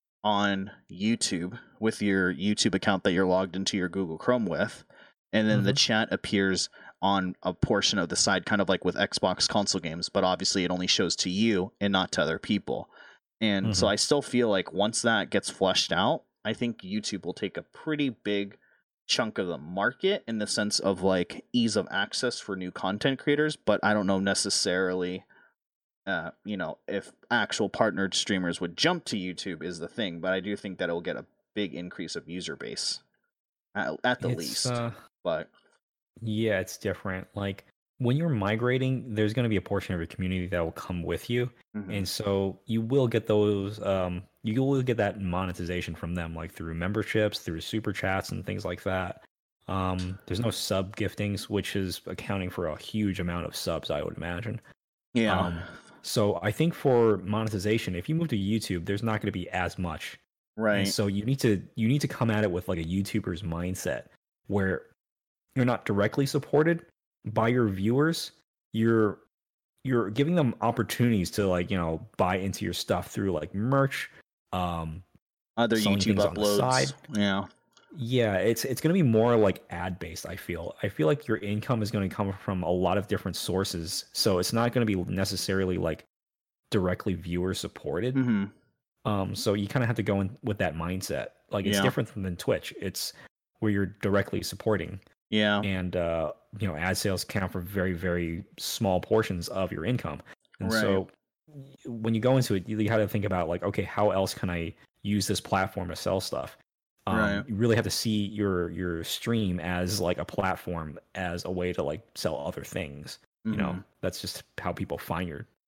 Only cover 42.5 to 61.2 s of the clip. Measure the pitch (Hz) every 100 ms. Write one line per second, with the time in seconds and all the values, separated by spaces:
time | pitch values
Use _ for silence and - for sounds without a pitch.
42.5 | - - 113 113 139 123 117 - 107 104
43.5 | 101 98 107 101 95 90 90 95 _ 113
44.5 | 110 135 139 127 120 101 101 95 87 92
45.5 | 90 87 87 87 82 85 87 82 82 85
46.5 | - 82 82 90 107 107 110 107 - -
47.5 | 82 - 110 107 98 98 95 - 92 92
48.5 | 98 95 90 98 92 92 - - _ _
49.5 | _ - 95 92 92 92 98 - 95 117
50.5 | - - 95 95 104 101 - 104 98 -
51.5 | 104 95 101 95 85 - 92 - 98 90
52.5 | - 85 76 - 107 104 92 90 85 82
53.5 | - - 82 - 73 - - 85 87 110
54.5 | 110 - - _ _ _ 120 110 92 90
55.5 | 85 90 - - - - - 104 87 95
56.5 | - 165 - 143 123 113 101 90 104 110
57.5 | 101 98 110 - 90 90 160 165 107 98
58.5 | 110 - 90 85 101 113 107 104 95 87
59.5 | 92 87 - 90 73 - - _ _ _
60.5 | - 110 101 101 - 101 101